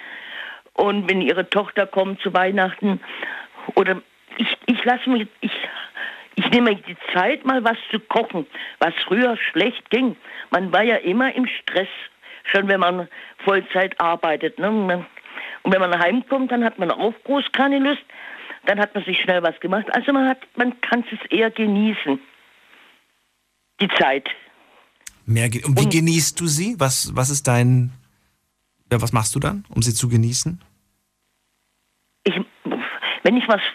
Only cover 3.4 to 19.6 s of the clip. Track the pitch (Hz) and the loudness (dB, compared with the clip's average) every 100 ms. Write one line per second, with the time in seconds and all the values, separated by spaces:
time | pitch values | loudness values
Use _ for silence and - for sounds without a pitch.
3.4 | - - - - 185 185 - _ _ - | -14 -14 -2 2 2 0 -6 _ _ -6
4.4 | 226 - - 240 240 247 254 247 214 - | -4 -4 -2 0 2 0 2 0 0 -6
5.4 | 202 - - - - - - - - - | -6 -6 -10 -10 -14 -12 -12 -12 -10 -4
6.4 | 175 240 240 202 - 175 - 180 190 302 | 2 4 4 0 -4 -12 -4 0 0 0
7.4 | 262 262 226 226 - 220 - - 226 175 | 0 0 0 -2 -4 -8 -2 -2 0 -4
8.4 | 139 - - - 160 165 - 196 247 226 | -8 -10 -16 -2 -2 -2 0 2 2 2
9.4 | - 160 220 233 - 226 262 175 - - | -2 0 0 -2 -2 0 0 -2 -12 -18
10.4 | - 170 190 175 226 220 160 202 262 - | -2 -2 2 2 4 2 2 0 0 0
11.4 | 247 - - - 196 - - _ - - | -2 -2 -4 -2 -2 -8 -18 _ -20 -14
12.4 | - 196 196 196 175 180 170 - - - | 0 0 2 2 2 0 -6 -12 -20 -4
13.4 | - 196 190 185 190 - 170 170 170 151 | 0 2 0 0 -2 0 0 2 0 0
14.4 | 156 - 185 220 190 180 175 - - - | -2 -2 -2 0 0 -2 -4 -18 -18 -16
15.4 | - - - 190 180 175 175 233 - 269 | -14 -6 0 2 4 4 4 2 0 -2
16.4 | 262 240 233 - 175 120 196 226 - 277 | 0 0 0 0 -2 0 -2 -2 -2 -2
17.4 | - - 277 277 269 285 - - - - | 0 0 2 2 2 0 -6 -20 -18 -16
18.4 | - - - 202 202 208 180 185 - 180 | -16 -8 -2 0 0 -2 -2 -2 2 2
19.4 | 170 160 | 2 -2